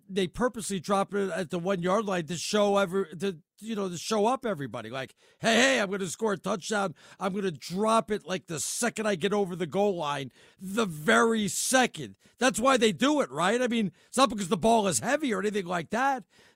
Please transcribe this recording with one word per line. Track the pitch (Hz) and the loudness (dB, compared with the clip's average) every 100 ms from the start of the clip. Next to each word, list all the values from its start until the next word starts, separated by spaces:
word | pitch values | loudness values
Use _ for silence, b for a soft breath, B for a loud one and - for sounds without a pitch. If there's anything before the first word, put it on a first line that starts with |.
| - | -6
they | 190 180 | -2 -2
purposely | - 247 220 180 196 | 0 -2 -2 -6 -4
drop | 165 196 196 | 0 0 0
it | 202 190 | -2 -2
at | 170 165 | -4 -4
the | 180 | -4
one-yard | 175 190 180 202 208 | -2 0 2 0 0
line | 180 156 | -2 -4
to | 170 | -6
show | - 214 202 202 | 0 2 4 4
every, | 196 196 190 170 | 2 0 -4 -4
to, | 196 160 _ _ | -6 -6 _ _
you | 220 208 | -8 -4
know, | 196 | -4
to | 170 | -6
show | - 220 214 | -2 2 2
up | 262 233 | 2 -2
everybody. | 160 131 120 110 | -4 -6 -8 -8
Like, | 131 127 _ b b | -8 -10 _ b b
"Hey, | 220 226 | 2 4
hey, | 269 254 | 4 4
I'm | 196 | 0
gonna | 196 190 | -4 -6
score | - 220 | -4 -2
a | 190 | -2
touchdown. | 190 202 - 208 196 - B B | -4 -4 -2 -2 -2 -6 B B
I'm | 196 | -4
gonna | 196 190 | -2 -4
drop | 147 - 180 220 226 214 | -6 -6 -2 2 2 2
it, | 208 170 | -4 -6
like, | 185 - | -8 -6
the | 156 | -6
second | - - 233 226 214 | -6 -2 -2 -2 -2
I | |
get | 190 185 | 0 0
over | 208 190 175 | 0 -2 -4
the | 170 | -4
goal | 185 208 175 | 0 0 0
line, | 147 143 131 - b b | -4 -4 -8 -14 b b
the | 190 208 208 | -6 -2 -2
very | 151 156 226 226 226 202 | -2 4 4 4 2 0
second." | - - 262 240 - 110 - b b | -2 2 4 2 -2 -12 -14 b b
That's | 247 214 | 0 2
why | 262 254 | 2 4
they | 220 | 4
do | 156 269 302 | 4 2 2
it, | 170 | 0
right? | 139 180 240 | 0 0 2
I | 247 | 0
mean, | 233 190 - b | 0 -2 -4 b
it's | - | 0
not | 262 | 2
because | 202 170 | 0 -2
the | 185 | 2
ball | 147 233 196 | 4 4 4
is | 131 | 0
heavy | 208 294 285 | 0 0 0
or | 190 | -2
anything | 208 202 175 | -2 -2 -4
like | 175 151 | -4 -4
that. | 220 277 262 - b b | -2 0 -2 -8 b b